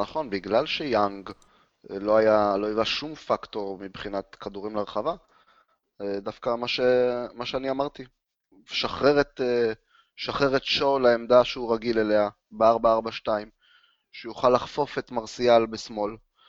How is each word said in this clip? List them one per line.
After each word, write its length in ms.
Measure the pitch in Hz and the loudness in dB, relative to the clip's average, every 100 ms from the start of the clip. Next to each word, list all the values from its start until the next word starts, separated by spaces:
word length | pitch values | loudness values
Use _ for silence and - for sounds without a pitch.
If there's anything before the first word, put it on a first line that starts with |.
נכון, 300 | 101 156 139 | -4 -6 -6
בגלל 360 | 98 92 110 156 | -6 0 0 0
שיאנג, 640 | - 156 110 101 98 98 98 _ _ _ _ - | -4 0 2 0 -2 -12 -18 _ _ _ _ -14
אה, 80 | 98 | -6
לא 180 | 104 110 | 2 4
היה, 400 | 110 107 104 98 | 6 4 2 0
לא 100 | 104 | -2
היווה 180 | 107 | -2
שום 300 | 107 - 151 | -2 -4 -8
פקטור 640 | 151 - 110 - 110 98 95 | -12 -4 -4 -4 -10 -10 -10
מבחינת 580 | 98 - 104 98 - - | -14 -14 -8 -8 -8 -12
כדורים 360 | 104 101 104 107 | -14 -10 -8 -6
לרחבה, 380 | 101 107 131 180 _ _ _ _ _ _ _ - | -4 -4 -4 -6 _ _ _ _ _ _ _ -12
אה, 200 | 101 98 | -8 -6
דווקא 360 | 101 - 127 120 | -8 -8 -4 -4
מה 120 | 117 | -4
ש-, 120 | - 127 123 123 123 120 | 0 2 4 2 -2 -8
מה 120 | 117 120 | -10 -8
שאני 240 | 135 135 | -6 -4
אמרתי, 340 | 135 143 - 127 _ _ _ _ 98 _ | -4 -4 -8 -18 _ _ _ _ _ _
שחרר 540 | - 113 90 131 143 | -6 -6 0 4 4
את, 200 | 143 - | 2 -2
אה, 320 | 127 120 117 110 _ _ _ - | -2 0 0 -2 _ _ _ -12
שחרר 400 | - 120 139 131 | -8 0 0 0
את 80 | |
שו 340 | - - 143 139 | -2 -2 0 4
לעמדה 460 | 123 117 117 123 | 4 4 6 4
שהוא 300 | 120 131 117 | 4 0 -2
רגיל 240 | 113 117 110 | -2 0 0
אליה, 300 | 107 107 104 - _ | 2 2 2 -2 _
בארבע 420 | 107 110 117 113 | 2 4 4 4
ארבע 200 | 113 113 | 2 0
שתיים, 360 | 110 - 107 107 _ _ _ _ _ _ | -6 -4 -4 -6 _ _ _ _ _ _
שיוכל 380 | - 117 110 127 | -16 -14 0 2
לחפוף 480 | 123 - - 139 - | 2 0 -4 -4 -6
את 140 | - | -8
מרסיאל 540 | 123 110 - 123 117 113 | -8 -8 0 6 6 4
בשמאל, 500 | 110 - 107 104 110 _ _ | -2 -10 -6 -6 -6 _ _